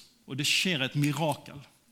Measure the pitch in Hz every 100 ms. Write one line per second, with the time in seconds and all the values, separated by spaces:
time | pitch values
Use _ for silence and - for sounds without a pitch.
0 | - _ - 135 147 - 190 156 131 147
1 | 147 139 160 139 - 143 - _ _